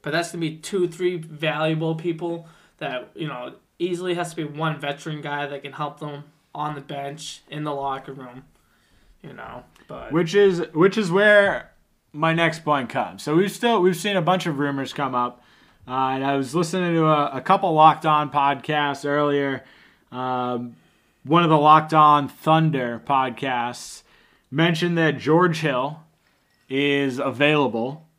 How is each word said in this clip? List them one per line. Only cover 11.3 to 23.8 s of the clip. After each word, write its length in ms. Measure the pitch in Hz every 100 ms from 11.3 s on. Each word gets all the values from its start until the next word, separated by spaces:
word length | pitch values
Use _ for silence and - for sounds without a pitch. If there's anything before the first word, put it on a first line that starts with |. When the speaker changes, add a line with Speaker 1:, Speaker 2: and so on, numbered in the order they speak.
| 208 196 131 - _ _ _ _
Speaker 2:
my 200 | 147 160
next 320 | 165 165 160 151
point 240 | 143 120
comes. 320 | - - 98
So 120 | - 156
we've 160 | 202
still, 300 | - 240 226
we've 140 | 180 160
seen 220 | 208 196
a 40 |
bunch 240 | 165 185 170
of 100 | 139
rumors 340 | 143 139 127
come 220 | - 139 123
up. 280 | 120 - _ _ _ _ -
Uh, 40 | 131 131
and 100 | 135
I 120 | 135 139
was 180 | 135
listening 400 | 160 165 185 175
to 120 | 165 156
a, 320 | 151 143 135
a 40 |
couple 320 | - 190 185
Locked 320 | 156 156 - 160
On 240 | 151 147
podcasts 720 | 143 139 135 139 151 143 139
earlier. 600 | 143 143 147 143 139 131 - _ _ _ _
Um, 640 | 123 127 127 123 120 120 - _ _ _ _
one 200 | 123 165
of 60 | 170
the 80 | 156
Locked 360 | 151 156 160
On 340 | 160 151 147 135
Thunder 720 | - - 160 160 139 120 117
podcasts 1000 | - 139 131 117 135 123 120 120